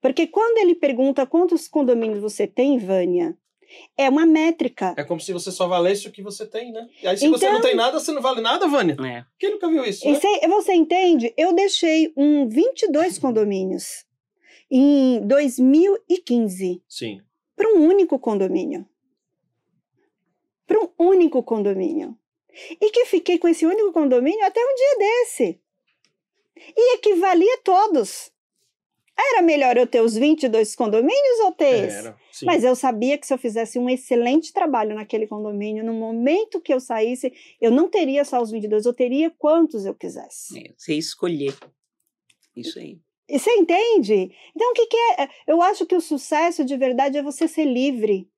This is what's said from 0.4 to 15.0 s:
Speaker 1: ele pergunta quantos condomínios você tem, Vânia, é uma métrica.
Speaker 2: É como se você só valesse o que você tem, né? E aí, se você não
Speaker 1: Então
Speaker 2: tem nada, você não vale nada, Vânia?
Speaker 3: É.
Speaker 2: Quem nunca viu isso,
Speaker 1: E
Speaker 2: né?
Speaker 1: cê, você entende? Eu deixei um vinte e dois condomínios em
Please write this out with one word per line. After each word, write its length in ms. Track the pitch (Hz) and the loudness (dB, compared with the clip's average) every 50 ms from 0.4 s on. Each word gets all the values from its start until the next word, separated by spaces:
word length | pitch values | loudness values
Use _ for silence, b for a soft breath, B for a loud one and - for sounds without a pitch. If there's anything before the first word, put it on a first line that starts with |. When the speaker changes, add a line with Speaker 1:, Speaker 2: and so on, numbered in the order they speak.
| 440 466 466 453 | 0 2 2 2
Speaker 1:
ele 160 | 415 349 349 | 2 2 2
pergunta 520 | 339 - 285 269 226 262 269 269 277 269 | 2 0 -2 0 0 0 0 0 -2 -4
quantos 420 | 262 - 330 359 349 349 311 - - | -2 0 0 0 2 0 -2 -4 -4
condomínios 520 | _ 311 285 247 247 233 226 220 214 202 | _ -2 0 0 0 0 0 -4 -4 -6
você 260 | 202 214 208 - 214 | -6 -8 -4 -4 -6
tem, 320 | - _ - 247 277 285 247 | -4 _ -2 0 2 2 0
Vânia, 580 | 208 185 190 190 180 175 180 180 170 160 175 _ _ _ _ _ B B B B B B B | 0 -2 -2 -2 0 0 0 -2 -2 -4 -6 _ _ _ _ _ B B B B B B B
é 120 | - 277 269 | -2 0 2
uma 160 | 262 302 320 | 2 4 4
métrica. 720 | 330 311 311 311 330 330 330 - 254 _ - 202 185 175 | 4 4 4 4 0 0 0 -2 -6 _ -4 -6 -6 -4
Speaker 2:
É 80 | - 147 | -6 -6
como 160 | - 175 165 | -6 -6 -8
se 120 | - - 190 | -6 -8 -8
você 160 | 175 170 190 185 | -8 -8 -10 -4
só 160 | - 185 175 | -4 -2 0
valesse 400 | 185 180 170 180 202 196 - - | 0 2 2 2 0 -2 -4 -12
o 20 | - | -18
que 100 | - 196 | -16 -16
você 240 | 208 196 - 214 | -16 -14 -14 -14
tem, 260 | 214 - 220 240 247 226 | -12 -10 -12 -12 -10 -14
né? 140 | 220 233 - _ _ - | -16 -16 -16 _ _ -4
E 40 | |
aí, 100 | 185 185 196 | -4 -2 2
se 100 | 277 302 | 4 2
você 180 | 311 240 311 | 4 4 2
não 120 | 381 415 427 | 2 2 2
Speaker 1:
Então 100 | 466 508 | 2 2
Speaker 2:
tem 80 | - | 2
nada, 240 | - 226 247 262 311 | 2 0 0 0 -2
você 100 | - - | -4 -4
não 120 | 311 285 233 | -6 -4 -2
vale 180 | 262 262 233 | -2 -2 -2
nada, 260 | 226 220 269 349 392 | -2 -2 -2 0 0
Vânia? 300 | 330 285 285 214 165 139 123 131 | 0 2 2 0 0 -2 -4 -6
Speaker 3:
É. 200 | 131 120 120 120 _ _ _ | -8 -10 -12 -14 _ _ _
Speaker 2:
Quem 120 | - 403 | -6 -6
nunca 180 | 427 415 370 339 | -4 -4 -4 -2
viu 160 | 320 311 254 | -2 0 -2
isso, 220 | 233 190 - - - | -2 -6 -4 0 0
Speaker 1:
E 40 | 294 | 0
Speaker 2:
né? 60 | 285 | 2
Speaker 1:
cê, 280 | 302 403 415 359 - 320 | 2 0 0 2 2 2
você 240 | 370 427 - - 381 | 2 0 0 2 0
entende? 580 | 349 320 311 339 359 381 359 339 277 226 233 - | 0 0 0 0 0 2 2 2 2 0 -2 -2
Eu 160 | - 311 359 359 | 0 0 2 2
deixei 580 | 339 392 392 - - - 330 311 320 320 320 - | 2 0 0 0 0 0 0 2 2 0 -2 0
um 320 | - 277 294 302 294 277 226 | 0 2 2 4 2 0 0
vinte 340 | 214 254 359 494 523 - - | 0 0 0 0 0 -2 -2
e 60 | 392 285 | 0 0
dois 260 | 294 330 370 - - | 0 0 0 -2 -2
condomínios 840 | - 269 240 220 214 208 202 190 190 190 180 - - - - - - _ _ _ _ _ _ b b b b b b b | -4 -2 0 0 0 0 -2 -4 -4 -4 -6 -8 -8 -12 -16 -18 -20 _ _ _ _ _ _ b b b b b b b
em 500 | - 254 269 285 285 277 | 2 4 4 6 6 4